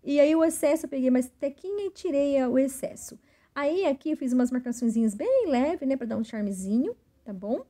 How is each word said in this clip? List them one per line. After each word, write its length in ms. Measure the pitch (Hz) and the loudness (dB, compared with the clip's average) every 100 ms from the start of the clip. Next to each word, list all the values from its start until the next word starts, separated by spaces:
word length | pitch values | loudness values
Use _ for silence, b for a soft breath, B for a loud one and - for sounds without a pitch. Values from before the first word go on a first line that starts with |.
E 160 | - 285 | 0 4
aí 140 | 294 320 | 6 6
o 80 | |
excesso, 420 | 320 311 294 311 302 | 4 2 0 0 -2
eu 40 | |
peguei 180 | 269 254 | 0 2
mais 200 | 254 254 | 2 0
tequinha 580 | _ 285 285 370 403 392 | _ -8 -6 -8 -6 -6
e 40 | |
tirei 480 | - 370 285 285 277 | -6 -2 0 2 2
a, 100 | 254 | 2
o 100 | 254 | 2
excesso. 600 | 269 - - - - - b b b | 0 -2 -10 -10 -18 -20 b b b
Aí 320 | - 285 349 370 | -4 -2 0 0
aqui 240 | 277 311 | -2 -4
eu 60 | 311 | -4
fiz 160 | 262 | 0
umas 180 | 247 247 | 2 2
marcaçõezinhas 640 | 247 247 233 233 226 226 | -2 -4 -2 0 2 0
bem 320 | 208 403 523 415 | 0 0 2 2
leve, 380 | 247 277 359 269 | 2 2 0 -2
né, 100 | 269 | -2
pra 100 | 233 | -2
dar 100 | 220 | -4
um 80 | |
charmezinho, 720 | 220 220 208 190 190 220 320 494 _ _ | -4 -4 -4 -4 -2 0 0 -4 _ _
tá 80 | - | -14
bom? 320 | 190 202 285 523 | -10 -4 -6 -6